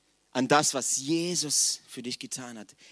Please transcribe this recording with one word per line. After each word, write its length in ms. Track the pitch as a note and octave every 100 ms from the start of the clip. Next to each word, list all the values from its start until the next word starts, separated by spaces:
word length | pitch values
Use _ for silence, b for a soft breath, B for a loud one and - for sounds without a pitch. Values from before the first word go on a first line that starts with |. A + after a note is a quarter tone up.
| _ _ _
an 180 | - C3
das, 280 | D3 D3+ C3+
was 220 | - C3+
Jesus 800 | C3+ E3 F3 E3 D3+ - - - -
für 160 | -
dich 160 | B2 B2
getan 400 | C3 - B2 A2+
hat. 160 | G2+ b b